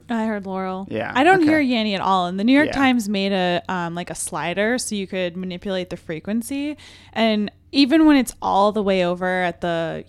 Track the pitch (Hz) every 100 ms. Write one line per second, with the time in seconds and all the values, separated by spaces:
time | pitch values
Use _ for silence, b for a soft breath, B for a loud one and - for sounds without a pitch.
0 | - 233 220 208 190 190 190 185 196 110
1 | 107 - 311 381 302 311 269 240 214 190
2 | - 190 175 185 220 269 302 269 269 247
3 | 208 202 196 196 180 175 - 185 170 170
4 | 180 - - 170 160 175 214 247 - 208
5 | 190 190 175 175 185 180 208 190 180 175
6 | - 160 196 226 226 277 294 294 B B
7 | B - 226 214 208 - _ 269 277 320
8 | 311 277 240 - - 185 202 214 196 190
9 | 175 180 185 185 180 170 175 165 165 156